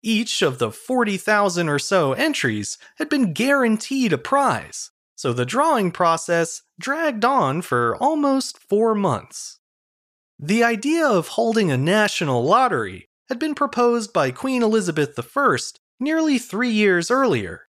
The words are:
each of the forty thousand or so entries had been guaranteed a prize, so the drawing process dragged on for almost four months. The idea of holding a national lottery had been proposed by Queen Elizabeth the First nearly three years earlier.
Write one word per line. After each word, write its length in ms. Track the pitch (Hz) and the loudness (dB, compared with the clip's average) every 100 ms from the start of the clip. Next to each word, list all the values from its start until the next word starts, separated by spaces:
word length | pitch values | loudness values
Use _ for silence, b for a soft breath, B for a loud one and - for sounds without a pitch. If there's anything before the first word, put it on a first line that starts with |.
each 380 | - 220 226 - | 0 0 0 0
of 180 | 170 127 | 0 0
the 140 | 117 | -4
forty 460 | - - 254 220 196 | -6 -4 0 0 -2
thousand 500 | - 214 202 175 165 | 0 2 2 0 0
or 100 | 143 | -2
so 360 | - 196 143 | 0 2 2
entries 640 | 135 311 285 131 107 101 - B B | 0 -2 0 -2 -2 -6 -10 B B
had 140 | 311 | -2
been 240 | 294 226 | 0 0
guaranteed 800 | 147 254 285 240 220 - 269 240 | 0 0 2 2 0 -2 -2 0
a 40 | 139 | 0
prize, 720 | - 277 269 117 - - - _ _ | 0 0 2 0 -6 -14 -16 _ _
so 200 | - 135 | -6 -4
the 100 | 120 | -2
drawing 460 | 127 226 311 269 185 | -2 0 2 2 0
process 720 | 170 170 165 - 170 165 - _ - | 0 0 0 0 0 0 -6 _ -14
dragged 440 | 247 294 320 226 | -6 -2 -2 0
on 380 | 240 277 143 147 | 0 2 2 -2
for 340 | - 123 120 110 | -2 0 0 0
almost 600 | 269 311 285 269 - - | 0 0 2 0 -2 -12
four 380 | _ 208 226 | _ 0 2
months. 640 | 214 190 113 - - - - _ _ _ _ _ _ _ _ | 2 0 -2 -6 -16 -16 -18 _ _ _ _ _ _ _ _
The 260 | 147 220 | -2 2
idea 420 | 233 226 269 330 302 | 2 2 0 2 2
of 220 | 196 160 | 2 0
holding 420 | - 226 226 190 | -2 0 2 2
a 60 | 127 | 0
national 680 | 143 208 208 - 156 123 | 2 2 2 -2 -2 0
lottery 680 | 131 220 262 156 101 92 - _ _ | 2 2 2 0 -4 -10 -20 _ _
had 100 | 240 | -6
been 160 | 311 | -4
proposed 600 | 285 285 - 240 233 214 | -2 -4 0 2 0 -2
by 160 | - 135 | -2 -2
Queen 320 | 127 269 254 | -2 -4 0
Elizabeth 540 | 226 220 180 156 147 - | 2 2 0 -2 -2 -4
the 60 | |
First 580 | - - 269 127 - - _ _ | -8 -2 0 0 -4 -14 _ _
nearly 360 | 269 320 311 262 | -2 0 0 0
three 320 | - 196 247 | -2 -4 -2
years 400 | 214 208 175 170 | 2 4 2 0
earlier. 580 | 254 262 135 92 87 _ | 0 2 0 -4 -12 _